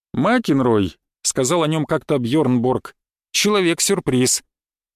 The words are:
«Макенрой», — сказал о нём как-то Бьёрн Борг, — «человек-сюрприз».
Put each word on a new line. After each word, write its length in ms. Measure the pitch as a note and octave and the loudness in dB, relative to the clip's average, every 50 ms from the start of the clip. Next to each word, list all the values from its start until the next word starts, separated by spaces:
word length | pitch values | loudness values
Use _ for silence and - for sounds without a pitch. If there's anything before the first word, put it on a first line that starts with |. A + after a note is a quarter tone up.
| _ _ - | _ _ -4
«Макенрой», — 840 | A#2 E3 G3+ B3 B3+ - - D3+ C3+ B2+ B2 A2+ G#2 G2 F2 - - _ _ _ _ - | -2 0 2 0 0 0 0 0 2 2 2 2 2 2 0 -4 -10 _ _ _ _ -8
сказал 420 | - - C#3+ C3 B2 F3 F3 D#3+ | -6 -4 -2 -2 0 0 0 0
о 20 | |
нём 200 | D3+ D#3+ D#3+ C#3+ | 0 -2 -2 -2
как-то 320 | - D#3+ D3+ - - D3+ C3+ | -2 -4 -4 -2 -2 -2 -2
Бьёрн 420 | A#2+ A2+ C3+ D#3+ D3 B2+ B2+ A#2+ | -2 0 0 0 2 2 2 2
Борг, — 340 | A#2 B2+ C3 G#2 - - - _ _ _ _ _ _ _ - | 0 0 -2 -2 -4 -10 -18 _ _ _ _ _ _ _ -4
«человек-сюрприз». 1120 | - - G#3 G#3+ G3+ F#3 E3 E3+ - - - G3 - - C#3+ B2+ B2 B2+ B2 - - - _ _ _ _ _ _ _ _ _ _ | -2 0 2 2 2 2 0 0 0 -2 -2 -2 -2 -2 0 0 2 2 2 0 -2 -6 _ _ _ _ _ _ _ _ _ _